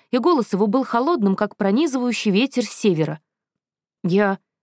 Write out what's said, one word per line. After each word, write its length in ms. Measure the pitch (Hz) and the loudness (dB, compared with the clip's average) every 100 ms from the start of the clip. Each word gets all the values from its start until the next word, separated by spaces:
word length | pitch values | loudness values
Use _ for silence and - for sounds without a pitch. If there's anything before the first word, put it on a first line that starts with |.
| _ | _
и 60 | 247 | 0
голос 360 | 285 311 214 | 2 2 0
его 140 | 190 214 | 0 0
был 160 | 254 | 0
холодным, 520 | 254 233 277 339 196 190 | 0 -2 0 0 0 0
как 220 | 208 - | -2 -2
пронизывающий 720 | 202 214 330 254 196 214 214 | 0 0 0 -2 -2 -2 0
ветер 320 | 190 269 247 | 2 0 -2
с 60 | 214 | -4
севера. 500 | - 214 160 151 156 _ _ _ _ _ _ _ _ | -2 0 0 -2 -6 _ _ _ _ _ _ _ _
«Я...» 360 | 175 190 202 196 _ _ | -2 2 2 -2 _ _